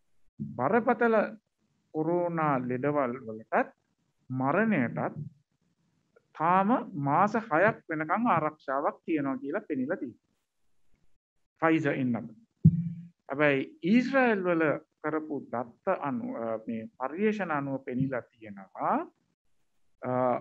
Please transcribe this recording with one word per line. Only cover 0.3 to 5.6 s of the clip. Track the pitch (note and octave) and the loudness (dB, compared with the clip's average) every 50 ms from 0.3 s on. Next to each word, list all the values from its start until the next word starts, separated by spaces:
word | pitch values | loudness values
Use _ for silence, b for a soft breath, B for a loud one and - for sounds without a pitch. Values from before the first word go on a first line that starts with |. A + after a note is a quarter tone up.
| _ - C#3+ C#3+ - | _ -12 -12 -10 -4
බරපතල | A#2 B2+ D3+ G#3 A#3+ A3+ C4 A#3+ A#3 A#3+ A#3 A3 G#3 F#3 - - - _ _ _ _ _ _ _ _ _ _ - | -2 0 2 2 2 2 2 2 2 4 4 4 4 2 0 -4 -14 _ _ _ _ _ _ _ _ _ _ -4
කොරෝනා | D#3 D#3 D#3+ F3 F3 F3 F3 E3+ D#3+ D#3 D3+ C#3 B2+ B2+ B2 | -2 0 2 2 2 0 0 0 0 2 2 2 0 0 -2
ලෙඩවල් | B2+ B2 C3+ C#3+ D3 D3 C3+ A#2+ B2 C3+ B2 | -4 -2 0 0 2 2 0 0 -2 -6 -8
වලටත් | A2 A2 A2 A2 - E3+ G#3+ C4+ - - _ _ _ _ _ _ _ _ _ _ - | -10 -12 -12 -8 0 0 0 0 0 -6 _ _ _ _ _ _ _ _ _ _ -8
මරණයටත් | B2+ C3 B2+ C#3 D3+ G3 A3 A3+ G#3 D3 A#2+ - - A#2+ B2 - - D3+ C#3+ - - _ _ _ _ _ | -4 -2 0 2 2 4 4 4 2 2 0 0 -2 -4 -4 -4 -6 -8 -12 -12 -14 _ _ _ _ _